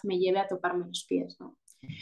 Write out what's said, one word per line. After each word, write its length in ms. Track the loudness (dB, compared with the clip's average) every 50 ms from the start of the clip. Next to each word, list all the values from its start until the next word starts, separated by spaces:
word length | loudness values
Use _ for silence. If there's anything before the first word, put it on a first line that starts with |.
| 0
me 160 | 0 2 4
lleve 200 | 4 4 4 4
a 80 | 2
tocarme 400 | 0 -2 -2 0 0 0 0 -2
los 180 | -4 -8 -10 -4
pies, 300 | -2 0 0 0 -4 -8 -14
¿no? 180 | -18 -18 -18 _ _ -20 -20 _ -14 -12 -12 -10